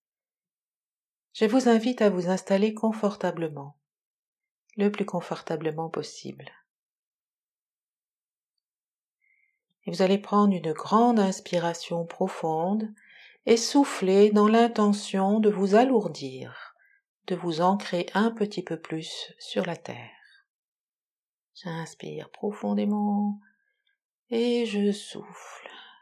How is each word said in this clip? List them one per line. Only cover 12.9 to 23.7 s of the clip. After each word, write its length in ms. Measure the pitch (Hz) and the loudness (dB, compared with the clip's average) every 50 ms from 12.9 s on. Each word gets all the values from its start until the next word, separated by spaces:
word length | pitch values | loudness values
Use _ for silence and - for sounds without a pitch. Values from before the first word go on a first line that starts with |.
| - - _ _ - - - - _ _ _ | -10 -16 _ _ -20 -20 -20 -20 _ _ _
et 100 | - 233 | 2 4
souffler 760 | 233 226 - - 285 277 - - - 196 185 190 196 208 214 | 4 4 2 2 2 2 2 0 -2 0 4 6 6 6 6
dans 160 | 208 208 208 | 6 6 6
l'intention 920 | 214 220 233 233 233 233 - 208 208 202 202 - - - 196 190 196 208 220 | 6 6 6 4 4 4 2 2 2 2 0 -2 -4 -2 0 2 2 2 4
de 80 | 214 208 | 4 2
vous 280 | 196 180 196 196 190 | 2 2 2 6 6
alourdir, 1000 | 214 254 269 262 220 208 175 147 147 139 131 131 131 127 120 - - - - _ _ _ _ _ _ _ _ _ _ _ | 6 6 6 4 2 2 0 -8 -8 -10 -10 -10 -12 -14 -14 -16 -18 -20 -20 _ _ _ _ _ _ _ _ _ _ _
de 100 | - 185 | -8 -6
vous 260 | 170 175 175 165 156 | -4 -2 -4 0 2
ancrer 420 | 175 180 202 202 - - - 175 180 - | 2 2 2 2 -2 -4 -4 -4 -4 -2
un 180 | - 190 214 233 | 0 2 2 2
petit 320 | 233 226 208 208 - - | 0 -2 -4 -4 -4 -8
peu 160 | - - 170 160 | -8 -6 -8 -10
plus 540 | - - 160 160 165 - - - - - - _ | -8 -8 -8 -8 -8 -10 -12 -12 -14 -16 -16 _
sur 260 | - - - 208 185 | -16 -6 -6 -4 -4
la 140 | 170 165 - | -4 -6 -8
terre. 680 | _ - - - - - - _ _ _ _ _ _ _ _ _ _ _ _ _ _ _ _ _ _ _ _ _ _ _ _ _ _ _ _ | _ -14 -14 -14 -16 -20 -20 _ _ _ _ _ _ _ _ _ _ _ _ _ _ _ _ _ _ _ _ _ _ _ _ _ _ _ _
J'inspire 720 | - - 175 165 165 165 156 - _ - 156 151 - - - | -14 -12 -10 -10 -10 -10 -12 -14 _ -14 -12 -12 -12 -14 -16
profondément 1120 | - - - 208 208 - - 208 208 202 208 208 208 208 208 208 208 202 208 208 208 - _ _ _ _ _ _ | -16 -8 -8 -8 -8 -6 -6 -4 -2 -2 0 0 -2 -2 -2 0 0 0 -2 -2 -4 -8 _ _ _ _ _ _